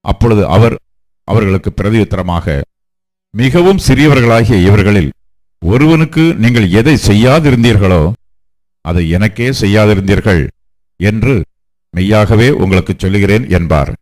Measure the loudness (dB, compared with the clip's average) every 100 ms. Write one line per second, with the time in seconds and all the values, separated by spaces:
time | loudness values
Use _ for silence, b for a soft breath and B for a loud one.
0 | -8 -2 0 0 2 2 0 -2 _ _
1 | _ _ -4 -2 0 -2 -6 -6 -2 -2
2 | -2 -4 -4 -4 -4 -6 -8 _ _ _
3 | _ _ _ -4 0 2 2 0 0 2
4 | 2 2 2 2 2 2 2 2 2 0
5 | -2 -8 _ _ _ _ -2 0 2 2
6 | 0 0 0 0 0 0 0 2 2 0
7 | 2 2 4 2 2 2 2 2 2 0
8 | 0 -4 _ _ _ _ _ _ -6 -4
9 | -2 -2 -2 -2 -6 -2 0 2 2 0
10 | 0 -2 0 -2 -2 _ _ _ _ _
11 | -4 -2 -2 -2 -4 _ _ _ _ -6
12 | 0 0 2 2 2 0 0 -2 -2 -6
13 | -2 -2 0 0 0 -4 0 -2 -2 -8